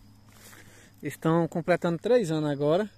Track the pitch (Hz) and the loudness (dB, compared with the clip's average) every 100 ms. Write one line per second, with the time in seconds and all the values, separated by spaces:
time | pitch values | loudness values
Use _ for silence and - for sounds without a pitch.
0 | - - - - - - - - - - | -20 -20 -20 -20 -20 -20 -20 -20 -20 -14
1 | 147 - 165 165 165 175 160 170 175 170 | -14 -4 0 2 0 -2 0 0 0 -2
2 | 208 247 180 156 151 139 147 170 208 | 2 2 2 -2 -2 0 2 2 0